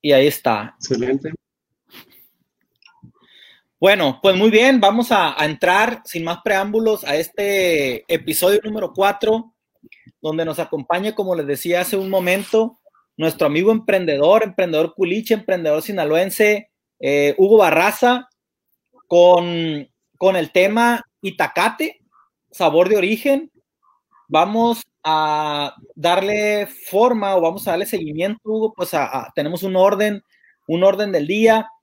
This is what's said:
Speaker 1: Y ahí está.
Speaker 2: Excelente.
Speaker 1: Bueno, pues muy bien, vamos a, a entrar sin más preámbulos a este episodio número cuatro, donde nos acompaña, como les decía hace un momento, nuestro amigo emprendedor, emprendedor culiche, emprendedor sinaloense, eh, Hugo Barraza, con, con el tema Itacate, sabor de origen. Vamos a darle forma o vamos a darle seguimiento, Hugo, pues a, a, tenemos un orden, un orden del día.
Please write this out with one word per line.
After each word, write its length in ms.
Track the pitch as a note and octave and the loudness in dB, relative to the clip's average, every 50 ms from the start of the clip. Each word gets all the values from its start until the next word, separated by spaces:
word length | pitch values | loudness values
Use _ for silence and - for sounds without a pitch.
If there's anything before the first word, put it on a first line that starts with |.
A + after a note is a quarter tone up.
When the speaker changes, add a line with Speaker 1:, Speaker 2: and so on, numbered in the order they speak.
Speaker 1:
Y 100 | - D3 | 2 4
ahí 160 | C#3 C3 C3+ D3 | 4 4 4 2
está. 480 | C#3+ - _ B2+ A2+ G#2 G#2+ - _ _ | 0 -2 _ -2 -2 -2 -4 -10 _ _
Speaker 2:
Excelente. 520 | - - C3 A2+ - B2+ C3 C#3 - D#3 D#3+ - _ _ _ _ _ _ _ _ _ _ - - - _ _ _ _ _ _ _ _ _ _ _ _ _ _ _ _ _ _ _ - - _ _ _ _ _ _ _ _ _ _ _ _ _ _ | -8 -6 -4 -4 -2 -2 -4 -4 -4 -8 -12 -14 _ _ _ _ _ _ _ _ _ _ -20 -20 -20 _ _ _ _ _ _ _ _ _ _ _ _ _ _ _ _ _ _ _ -20 -20 _ _ _ _ _ _ _ _ _ _ _ _ _ _
Speaker 1:
Bueno, 400 | - F#3+ G3+ G3+ E3 C#3 C3 - | 2 2 4 4 2 -2 -2 2
pues 120 | - G3 F#3+ | 2 2 2
muy 140 | F#3 G#3 A3+ | 4 4 4
bien, 320 | A3 G#3+ A#3+ C4 C4+ B3 | 4 4 4 4 4 4
vamos 320 | G3+ G3 G#3+ A#3 A#3+ - | 4 4 2 2 0 0
a, 260 | A#3 G3+ F3 D3+ C3+ - | 2 0 0 0 -2 -2
a 60 | D3+ | -4
entrar 560 | D3+ D#3 - - F#3 F3+ G3 A3 A#3 A#3+ A#3 _ | -4 -2 -2 0 2 2 2 2 0 -2 -10 _
sin 180 | - - E3+ E3 | -12 -10 -8 -6
más 140 | E3 E3+ E3+ | -6 -8 -6
preámbulos 640 | _ G#3+ G3+ F#3+ G3 G#3 G#3 A3 A3+ A3 G#3+ G3 - | _ -2 -2 -2 -2 -2 -2 -2 0 0 -2 -2 -4
a 120 | C#3+ C#3+ | -4 -4
este 960 | D#3 E3 - _ - G3+ G3+ G3+ G3 F#3 F3+ E3 D3+ C#3+ C3 B2 A2 - _ | -4 -4 -6 _ -6 -4 -2 0 0 0 0 0 0 -2 -2 -4 -8 -6 _
episodio 500 | E3+ D#3+ - - D#3 - F3 F#3 G3+ G#3+ - | -4 -4 -4 -6 -6 0 2 2 2 2 -2
número 300 | G#3+ G#3+ G#3+ G3 E3+ - | -4 -8 -6 -8 -8 -2
cuatro, 600 | - G3 G3+ G3+ G3+ - G#3+ A3 A3+ A3+ _ _ _ _ _ _ _ _ - - _ _ - _ _ | 0 0 0 0 0 -2 -2 -2 -2 -4 _ _ _ _ _ _ _ _ -20 -20 _ _ -20 _ _
donde 240 | - D#3 D#3 D#3+ E3 | -8 -6 -4 -4 -4
nos 120 | D#3+ D3+ F3 | -6 -4 -6
acompaña, 560 | E3 - - D3+ C3 _ E3+ F3+ G3 G#3+ G#3+ | -6 -6 -6 -8 -6 _ -4 -4 -4 -4 -4
como 200 | G#3+ G3+ F#3 F3+ | -4 -4 -4 -4
les 120 | E3 D3 | -4 -2
decía 360 | C#3 C#3+ C3 - E3 F3 F3 | -4 -6 -6 -2 -2 -2 -2
hace 160 | F3+ - G#3 G3 | -2 -2 -4 -4
un 100 | F#3+ F#3+ | -4 -2
momento, 720 | F#3+ F#3+ F3+ F3+ F#3 G3 G3+ - - A3 A3+ A#3 - _ _ _ _ _ _ _ _ - | -2 -2 0 0 -2 -2 -2 -2 0 0 0 0 -6 _ _ _ _ _ _ _ _ -4
nuestro 280 | D#3 D#3+ - - E3 | -4 -4 -2 0 -2
amigo 260 | D3 D3 D#3 F#3 G#3+ | 0 0 2 2 2
emprendedor, 720 | A3+ A3 A3 - G3 F#3+ F3+ E3 D3 C#3 D3 D#3+ G3 A3+ | 0 0 0 0 0 0 0 0 0 2 4 4 4 4
emprendedor 520 | A3 G#3 F3+ - F#3 F3 D#3+ D3+ E3 E3 - | 2 0 -2 -4 -4 -2 0 -2 -2 -2 -2
culiche, 400 | - F#3+ E3+ F#3 G#3+ A3+ - A3+ | -4 -4 -2 -2 -6 -2 -2 -4
emprendedor 480 | G#3 - - F#3+ F3+ E3 D#3 D3 D#3 | -2 -2 -4 -4 -2 0 -2 -2 -2
sinaloense, 880 | D#3+ - G3+ F#3+ D#3+ D3 D3+ E3 F#3 G3 F3+ - G#3+ G#3 G#3+ G#3 A3+ _ _ _ _ _ _ _ | -4 -6 -6 -4 -2 0 0 0 -2 -2 0 0 2 2 2 -2 -4 _ _ _ _ _ _ _
eh, 360 | - C#3 C#3+ C#3+ C#3+ C#3+ C#3 | -4 -2 0 2 2 0 2
Hugo 220 | - F#3+ G3 A3 G#3+ | 2 4 4 6 6
Barraza, 720 | G3 E3 E3 D#3+ F3 G#3 G#3 - - B3 B3 B3 B3+ _ _ _ _ _ _ _ _ _ _ _ _ _ _ _ _ | 6 4 4 2 2 0 0 0 0 0 0 0 -4 _ _ _ _ _ _ _ _ _ _ _ _ _ _ _ _
con, 800 | _ F3 F3 F3 F3+ F3+ F3 F3 F3 E3+ E3+ E3 D#3+ D3+ D3 C3+ _ _ _ _ _ _ | _ 4 6 8 8 6 6 2 -2 -4 -4 -4 -4 -6 -8 -10 _ _ _ _ _ _
con 200 | _ F3+ F#3+ F#3 | _ 0 0 0
el 140 | F3+ D#3+ D3 | 0 -4 0
tema 540 | _ F#3 F3+ G3+ G#3+ A3+ A#3 A#3+ A#3+ A3+ - _ _ _ | _ 2 2 2 2 2 2 2 0 -2 -6 _ _ _
Itacate, 800 | - F#3+ - - E3 C#3 - E3 F3+ A3+ - - D#4 E4 - _ _ _ _ _ _ _ _ _ _ _ | -12 -12 -4 -4 -4 -2 -2 -2 -2 -2 -2 -4 -8 -8 -8 _ _ _ _ _ _ _ _ _ _ _
sabor 380 | _ - F#3 D#3+ D3 E3 F3+ F#3 | _ -2 -2 2 4 4 4 4
de 80 | G#3+ | 2
origen. 540 | G#3 F3 G3 A3 A3 - C#4+ C#4 C#4 D#4+ - _ _ _ _ _ _ _ _ _ _ _ _ _ _ _ _ | 0 2 0 -2 -2 0 0 0 0 -2 -10 _ _ _ _ _ _ _ _ _ _ _ _ _ _ _ _
Vamos 540 | D3+ D#3 E3+ G3 G#3+ A3+ A#3 A#3 A#3 - - _ _ _ | 0 0 0 2 0 0 0 0 0 -4 -8 _ _ _
a 720 | _ D#3 D#3+ D#3 D#3 D3+ D3+ D3+ D3+ D3+ D3 D3 C#3+ C#3 - - - - - | _ -2 -2 0 0 0 -2 -2 -4 -4 -4 -6 -6 -8 -10 -14 -20 -20 -18
darle 720 | - D#3 E3+ F3 F#3 F#3+ G3+ G#3 G#3 G#3 G#3 G#3 G#3 G3+ | -4 -2 0 0 0 0 -2 -2 -2 -2 -2 -2 -2 -4
forma 680 | - - - - - - G3 A#3 B3 A#3+ A3 G3+ G3 F#3+ | -8 -12 -20 -18 -4 0 2 2 2 2 0 -2 0 0
o 60 | F#3 | 2
vamos 260 | E3 E3 F3 G3 - | 0 0 -2 -4 -4
a 40 | G3+ | -4
darle 160 | E3+ F3 G3 | -4 -4 -4
seguimiento, 540 | G3+ - F#3+ E3 D3+ D3+ D#3 F3 G3 G#3+ A3+ _ | -4 -6 -8 -8 -8 -6 -4 -4 -4 -6 -8 _
Hugo, 300 | G#3+ A3 A3 A3 A3 G#3+ | -6 -4 -4 -4 -4 -4
pues 180 | - F3+ E3+ | -6 -8 -4
a, 140 | - D#3 C#3 | -2 -4 -4
a, 260 | - B2+ C3+ A#2+ - _ | -2 -6 -8 -10 -8 _
tenemos 280 | - C#3+ D#3 F3+ F3 | -6 -6 -6 -6 -6
un 120 | F#3+ F#3+ F#3 | -6 -4 0
orden, 480 | F#3 F#3 G3+ G#3 F#3+ G#3 G#3 G#3 G3+ _ _ _ _ _ _ _ _ _ - | 2 4 4 4 2 -2 -2 -2 -6 _ _ _ _ _ _ _ _ _ -6
un 160 | D#3+ E3+ F#3+ | -2 2 2
orden 260 | G3 G3 F#3+ G#3 G3+ | 2 2 2 -2 -2
del 160 | F#3+ E3 D3 | -2 -2 -2
día. 420 | D#3 G3 G#3 A3 A3+ A3 A3+ A3 - - _ | -2 0 2 4 4 4 4 0 -6 -16 _